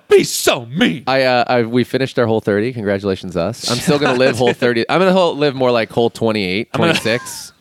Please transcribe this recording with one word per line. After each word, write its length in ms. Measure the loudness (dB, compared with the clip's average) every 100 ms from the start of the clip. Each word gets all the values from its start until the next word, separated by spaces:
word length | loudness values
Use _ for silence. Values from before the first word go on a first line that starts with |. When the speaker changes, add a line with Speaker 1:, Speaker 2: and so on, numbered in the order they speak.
| 2
Speaker 1:
be 160 | 2
so 420 | 2 -2 0 -2 -4
mean. 380 | -2 -2 -2 -2
Speaker 2:
I, 160 | 2
uh, 220 | 2 2 2
I, 140 | 0
we 220 | 2 0
finished 340 | 0 -2 -2 0
our 80 | 0
Whole 160 | 0
thirty. 280 | 0 0 -2
Congratulations, 600 | -4 -2 -2 -2 -4 -4
us. 360 | -4 -4 -4 -6
I'm 80 | -2
still 200 | 0 0
gonna 200 | 0 2
live 180 | 2 2
Speaker 1:
<laughs> 60 |
Speaker 2:
Whole 100 | 0
thirty. 320 | 2 0 0 0
I'm 100 | 2
gonna 140 | 2
whole, 200 | 4 2
live 200 | 0 -2
more 160 | 0 0
like 180 | 2 0
Whole 200 | 0 0
twenty-eight, 580 | 0 -2 0 -2 -4 -4
Speaker 1:
I'm 60 | -2
gonna 100 | 0
Speaker 2:
twenty-six. 640 | 0 -2 -4 -6 -14 -18 _